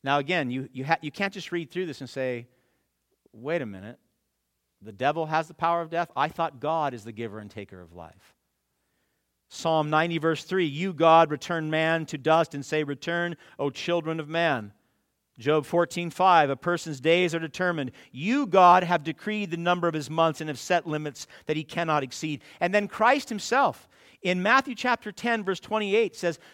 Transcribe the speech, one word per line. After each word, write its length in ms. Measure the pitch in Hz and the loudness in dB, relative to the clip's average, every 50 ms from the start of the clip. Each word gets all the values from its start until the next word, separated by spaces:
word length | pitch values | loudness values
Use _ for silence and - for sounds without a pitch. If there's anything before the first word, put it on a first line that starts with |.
| - | 0
Now 140 | 135 139 147 | 2 0 0
again, 320 | 139 143 185 175 143 123 | 2 0 -2 0 0 -2
you, 180 | 123 131 131 - | -4 -6 -6 -8
you, 120 | _ 127 135 | _ -10 -2
ha-, 140 | 147 165 - | -2 -2 -2
you 120 | - 147 | -2 -10
can't 200 | - - 196 196 | -6 -4 -6 -6
just 200 | 196 202 - - | -4 -8 -10 -6
read 180 | 175 175 165 - | -6 -6 -6 -6
through 160 | - 185 185 | -8 -8 -6
this 140 | 165 143 - | -6 -8 -12
and 100 | 139 120 | -14 -12
say, 380 | - 135 131 127 123 120 120 _ _ _ _ _ _ _ _ _ _ _ _ _ _ _ _ _ | -8 -6 -4 -4 -4 -6 -10 _ _ _ _ _ _ _ _ _ _ _ _ _ _ _ _ _
"Wait 300 | _ 107 117 143 165 170 | _ -14 -8 -6 -6 -4
a 40 | 135 | -6
minute, 340 | 107 98 92 98 107 123 _ _ _ _ _ _ _ _ _ _ _ _ _ _ _ _ _ | -8 -10 -14 -16 -16 -18 _ _ _ _ _ _ _ _ _ _ _ _ _ _ _ _ _
the 100 | 98 107 | -20 -20
devil 360 | 104 95 123 139 151 165 160 | -8 -2 0 0 0 0 -4
has 200 | 156 156 160 160 | -2 -2 -2 -2
the 80 | 160 165 | -4 -8
power 260 | - 170 165 170 170 | -4 -2 0 0 0
of 100 | 170 160 | -2 -4
death? 200 | 165 165 170 - - | -4 -4 -4 -4 -2
I 120 | - 143 160 | -2 -2 -2
thought 300 | - - 165 156 - 120 | -2 -4 -4 -4 -4 -6
God 340 | 127 147 160 165 151 143 | -4 -2 0 0 0 -2
is 120 | 123 117 101 | -4 -6 -12
the 80 | 117 | -14
giver 260 | 110 107 117 110 98 110 | -10 -10 -10 -10 -10 -12
and 100 | 104 101 | -14 -14
taker 320 | - 110 101 - - 92 | -14 -14 -14 -14 -16 -20
of 140 | 90 82 85 | -20 -18 -18
life." 400 | 87 82 80 85 92 _ _ _ _ _ _ _ _ _ _ _ _ _ _ _ _ _ _ _ _ _ _ _ _ _ _ | -18 -18 -18 -20 _ _ _ _ _ _ _ _ _ _ _ _ _ _ _ _ _ _ _ _ _ _ _ _ _ _ _
Psalm 420 | - - - 165 160 156 151 151 | -16 -4 0 2 2 2 2 2
ninety, 280 | 156 156 165 170 170 160 | 2 2 2 2 -2 0
verse 240 | 147 165 160 147 | 0 0 0 -2
three, 240 | - - 185 190 175 | -4 -4 0 0 0
"You, 260 | 151 139 147 180 196 | 0 -2 -4 -4 -4
God, 380 | 180 143 165 165 160 165 165 156 | 0 4 6 8 8 8 8 6
return 400 | 151 139 - - 175 165 160 156 | 2 -6 -4 -4 -4 -4 -2 -2
man 340 | 156 156 160 160 165 165 160 | 0 2 2 2 2 0 0
to 120 | - - 147 | -4 -8 -4
dust 360 | 123 156 156 165 165 - - | 2 4 4 4 4 0 -4
and 120 | 143 131 | -10 -6
say, 160 | - 160 156 | -2 -2 -2
'Return, 540 | 151 143 143 123 - 170 170 170 170 175 170 _ - - - - | 0 -2 -4 -6 -4 -4 -2 -2 -2 -4 -6 _ -16 -20 -8 -4
O 100 | 143 143 | -4 -4
children 480 | 139 - - - 170 175 156 160 160 160 | -4 -6 -4 -2 -2 -2 0 -2 -6 -6
of 100 | 151 147 | -6 -4
man.'" 440 | 160 165 170 165 143 120 107 101 - _ _ _ _ _ _ _ _ _ _ _ _ - | -2 0 2 2 2 0 -4 -10 -16 _ _ _ _ _ _ _ _ _ _ _ _ -4
Job 260 | 113 143 156 156 143 | 0 2 2 2 2
fourteen 460 | - - 175 170 170 - 175 175 170 | 0 2 2 2 2 -2 -6 -6 -6
five, 400 | - - 185 190 180 165 151 135 | -2 2 4 6 8 6 6 4
"A 60 | 139 | 0
person's 440 | 123 - 175 175 165 - 165 151 131 | -2 -2 -2 -2 -2 -4 -8 -10 -2
days 320 | 123 160 165 180 180 175 | 2 4 4 4 4 0
are 60 | 156 165 | 0 -4
determined. 540 | 165 156 - - 185 180 175 156 135 120 - - - _ | -6 -6 -6 -2 -2 -2 -2 -2 -6 -8 -10 -14 -20 _
You, 360 | - 127 151 202 247 285 285 | -14 -6 -2 -2 0 0 0
God, 360 | 202 165 190 180 180 180 185 | 2 6 8 10 10 8 8
have 220 | 180 170 180 165 143 | 6 2 0 0 0
decreed 480 | 160 156 _ - 208 214 214 208 175 | -4 -8 _ -6 -4 -4 -4 -4 -4
the 40 | 165 | -6
number 300 | 170 170 175 180 180 170 | -2 2 2 2 2 2
of 80 | 170 156 | 0 0
his 160 | 156 143 120 | -2 -6 -4
months 300 | 156 165 165 165 156 - | 2 2 2 2 2 -2
and 80 | 160 156 | -6 -8
have 100 | 143 123 | -8 -8
set 280 | - - 185 170 151 | -2 0 0 0 0
limits 420 | 170 156 151 151 151 131 - - _ - - _ | -2 -6 -4 -4 -8 -10 -12 -18 _ -20 -16 _
that 100 | - 156 | -4 -4
he 60 | 156 | -4
cannot 400 | 151 - - - 170 160 156 147 | -4 -6 -6 -4 -2 0 0 0
exceed." 400 | 135 123 - - - 160 147 127 - - - - | -2 -4 -8 -8 -6 -6 -6 -8 -10 -18 -6 -4
And 160 | 175 175 190 | -2 2 2
then 140 | 208 208 190 | 0 0 0
Christ 400 | - - 220 240 277 294 - - | -2 2 4 4 4 4 0 -6
himself, 600 | 226 202 - - 233 269 277 196 123 - - _ _ _ _ - _ _ | -8 -8 -4 0 0 2 2 2 0 -4 -16 _ _ _ _ -20 _ _
in 220 | - 180 185 180 | -2 -2 0 0
Matthew 320 | 180 202 240 269 262 294 240 | 2 4 4 2 2 0 -10
chapter 380 | - - 247 240 - - 214 | -4 -2 -2 -2 -2 -4 -14
ten, 320 | 196 - - 240 233 220 202 | -14 -6 -2 -2 -2 0 -2
verse 160 | 185 185 - | -4 -4 -6
twenty-eight, 560 | - - 208 220 214 196 196 226 233 180 - | -6 -4 -4 -2 -2 0 2 2 0 0 -4
says, 240 | - - 175 165 - - - | -2 -4 -4 -4 -4 -12 -20